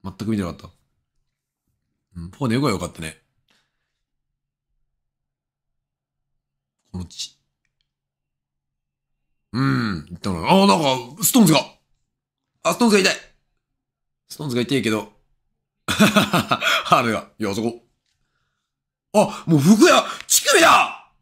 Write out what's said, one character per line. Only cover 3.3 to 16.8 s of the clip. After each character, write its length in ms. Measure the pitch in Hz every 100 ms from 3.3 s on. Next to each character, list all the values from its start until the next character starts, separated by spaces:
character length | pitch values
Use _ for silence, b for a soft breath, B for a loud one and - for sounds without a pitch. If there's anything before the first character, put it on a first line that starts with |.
| _ _ _ _ _ _ _ _ _ _ _ _ _ _ _ _ _ _ _ _ _ _ _ _ _ _ _ _ _ _ _ _ _ _ _ _
こ 80 | 92
の 60 |
ち-、 340 | 85 - - _ _ _ _ _ _ _ _ _ _ _ _ _ _ _ _ _ _ _ _ _ _
う 80 | 113
ん、 480 | 135 131 113 85 80
い 40 | 87
っ 20 |
た 120 | 104
の 120 | 85
か 0 |
な。 200 | 107 190
あ、 40 | 196
な 100 | 190
ん 400 | 143 131 - 139
か、 60 |
ス 80 | -
ト 80 | 254
ー 40 |
ン 20 | 180
ズ 60 |
が。 80 | 147 - _ _ _ _ _ _ _ _ _
あ、 100 | 160
ス 40 | 170
ト 80 | 240
ー 20 |
ン 20 |
ズ 60 | 202
が 60 |
痛 100 | 185
い。 40 | - - _ _ _ _ _ _ _ _ _ _
ス 80 | -
ト 60 |
ー 20 | 147
ン 20 |
ズ 60 | 120
が 60 |
痛 120 | 120
い 80 | 135
け 80 | 110
ど。 220 | 110 104 _ _ _ _
<laughs> 360 | _ _ _ -
ハ 1120 | - 214 208 - - - 131 - -